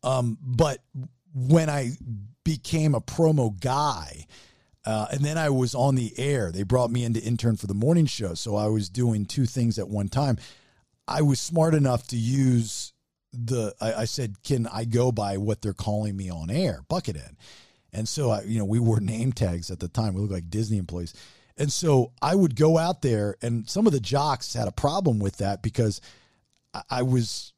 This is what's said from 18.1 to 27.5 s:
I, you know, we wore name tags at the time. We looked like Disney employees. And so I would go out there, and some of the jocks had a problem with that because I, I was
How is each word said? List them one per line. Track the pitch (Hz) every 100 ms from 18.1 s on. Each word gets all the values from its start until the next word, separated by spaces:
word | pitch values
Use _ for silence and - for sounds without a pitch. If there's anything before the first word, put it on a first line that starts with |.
| - 135
I, | 104
you | 98 113
know, |
we | 101 113
wore | 113 110
name | 101 110 127
tags | 123 98 85 85
at | 90
the | 85
time. | - 110
We | 95
looked | 104
like | 92 85
Disney | 104 110 107
employees. | 90 87 85 - - - _ -
And | 147
so | - 170 139 120 _
I | 139
would | 190 175 117
go | 156 160
out | 165 185
there, | 139 110 104 98
and | 120 117 110
some | 196 220
of |
the | 143
jocks | 104 139 147 131 -
had | 117 113
a |
problem | - 143 175 175 110
with | 98 -
that | 98 101
because | 117 - 113 101 - - _ _ _ _ _
I, | - -
I | 127
was | 127 127 113 - -